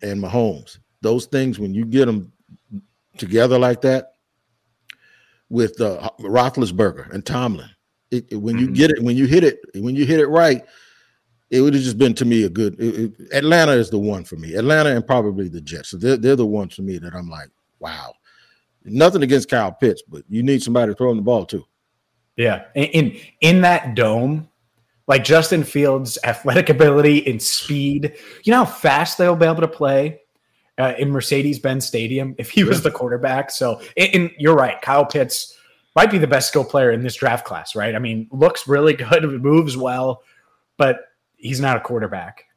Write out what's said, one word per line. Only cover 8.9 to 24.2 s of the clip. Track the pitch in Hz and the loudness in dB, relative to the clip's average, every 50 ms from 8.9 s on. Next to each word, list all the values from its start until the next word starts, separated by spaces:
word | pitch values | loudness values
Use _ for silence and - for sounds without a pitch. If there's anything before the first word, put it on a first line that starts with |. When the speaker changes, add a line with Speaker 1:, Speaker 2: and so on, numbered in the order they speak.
Speaker 1:
it, | 151 139 117 | 2 2 0
when | 120 120 127 | -2 0 2
you | 135 | 2
hit | 123 151 185 175 | 4 4 4 4
it, | 143 - - - - - | 4 2 -2 -10 -16 -12
when | 98 104 123 131 | -8 -6 -6 -2
you | 139 147 | -2 0
hit | 123 160 160 | 2 2 2
it | 147 139 | 2 4
right, | 151 165 170 160 135 117 - - _ _ _ _ _ _ _ _ _ _ _ _ _ _ _ _ | 4 4 4 4 4 0 -2 -10 _ _ _ _ _ _ _ _ _ _ _ _ _ _ _ _
it | 123 127 | 0 2
would | 139 147 143 | 4 4 2
have | 139 131 | 2 0
just | 127 110 107 | -2 0 2
been, | 135 123 110 | 2 2 2
to | - 131 | 0 0
me, | 120 117 113 107 | 2 2 2 2
a | 92 | 0
good, | 85 104 110 101 87 - | 0 -2 -2 -4 -4 -4
it, | 113 117 101 101 113 107 - - | -4 -4 -4 -4 -6 -6 -8 -12
it, | - - - | -16 -4 -4
Atlanta | 139 143 156 165 170 160 151 | -2 2 4 4 4 4 4
is | 139 120 113 - | 4 2 2 0
the | 113 104 | -2 -2
one | 101 104 101 92 85 | -2 -2 -4 -6 -8
for | - - | -12 -14
me. | 80 80 82 82 | -14 -12 -8 -6
Atlanta | 101 113 139 156 156 151 147 131 | -4 0 2 2 2 2 2 0
and | 117 110 | 0 0
probably | - 131 123 107 104 95 95 98 90 | 0 0 0 0 0 -2 -4 -6 -8
the | 80 85 | -8 -12
Jets. | 73 73 82 78 - - | -14 -14 -14 -14 -14 -14
So | - 87 | -12 -4
they're, | 98 123 135 117 | 0 0 0 2
they're | 107 131 139 | 2 2 2
the | 123 117 | 2 2
ones | 107 104 104 98 87 - | 0 -2 -4 -6 -8 -10
for | - 95 | -10 -10
me | 98 92 85 | -8 -8 -10
that | 82 87 82 | -12 -12 -14
I'm | 90 87 85 | -14 -14 -14
like, | 80 78 73 67 _ _ _ _ _ _ | -14 -16 -18 -20 _ _ _ _ _ _
"Wow." | 85 80 80 76 69 60 - _ _ _ _ _ _ _ _ _ _ _ _ _ _ | -16 -14 -14 -14 -16 -18 -20 _ _ _ _ _ _ _ _ _ _ _ _ _ _
Nothing | 98 107 131 156 185 190 180 143 | -8 0 4 4 4 4 4 2
against | 127 139 135 - - | 2 2 0 0 0
Kyle | 135 120 107 92 | -2 0 0 -2
Pitts, | 85 - 135 117 - - - _ | -2 0 0 0 0 0 -6 _
but | 80 73 - _ | -20 -20 -14 _
you | 101 113 120 | -6 -2 0
need | 135 139 127 131 | 0 0 0 0
somebody | 120 117 123 120 107 | 0 0 0 0 0
to | 98 | -2
throw | - 127 127 | -2 -2 0
him | 117 110 | 0 0
the | 98 | 0
ball | 120 123 110 90 | 0 0 0 -2
too. | - - 90 - _ _ _ _ _ _ _ _ _ _ _ _ _ _ - | -4 -8 -12 -12 _ _ _ _ _ _ _ _ _ _ _ _ _ _ -2
Speaker 2:
Yeah. | 120 110 101 90 - - _ | -2 0 -2 -2 -6 -8 _
In, | 143 143 | -4 -4
in, | 151 - 160 147 110 - - - - _ _ | 0 2 0 0 0 -2 -8 -16 -20 _ _
in | - 160 180 185 | 4 4 6 6
that | 180 175 175 165 - 127 113 | 6 4 4 2 0 -4 -2
dome, | 113 117 107 107 117 | 0 0 0 2 0